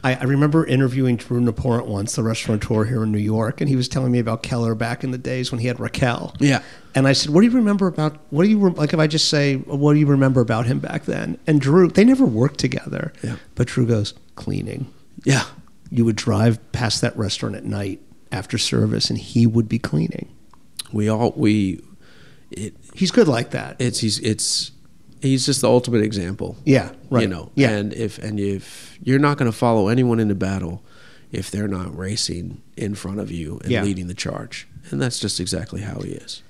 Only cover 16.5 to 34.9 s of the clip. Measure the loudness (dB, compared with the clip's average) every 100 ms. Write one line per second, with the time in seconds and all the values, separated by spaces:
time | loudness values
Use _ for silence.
16.5 | 2 -4 -4 -2 -2 -4 -2 -6 -4 -6
17.5 | -8 -6 -6 -6 -8 -14 -20 -8 -8 -4
18.5 | -4 0 2 2 0 -2 -4 -2 4 4
19.5 | 4 0 -4 -2 -2 -2 -6 -12 -16 -20
20.5 | -20 -20 -18 -8 -2 0 2 0 2 2
21.5 | 2 0 -4 -12 -20 -20 -20 -20 -20 -18
22.5 | -12 -12 -14 -20 -2 2 4 4 2 -2
23.5 | -6 -8 -4 -4 -2 -2 -2 -2 -2 -2
24.5 | -4 -6 -12 -20 -20 -20 -4 0 0 0
25.5 | 0 4 4 4 0 2 -2 -6 -6 -8
26.5 | -6 2 2 2 -12 -2 0 0 -4 -8
27.5 | 0 2 2 -2 -4 -6 -6 -8 -4 -4
28.5 | -4 -8 -20 -20 -10 2 4 4 2 0
29.5 | 2 2 4 4 4 2 2 2 0 -2
30.5 | -4 -6 -10 -14 -20 -20 -20 -12 -10 -6
31.5 | -6 -4 -4 -8 -8 -8 -6 -6 -6 -10
32.5 | -14 -18 -8 -6 -6 -8 -8 -6 -8 -8
33.5 | -10 -4 -2 -2 -4 -6 -8 -8 -8 -12
34.5 | -16 -18 -20 -10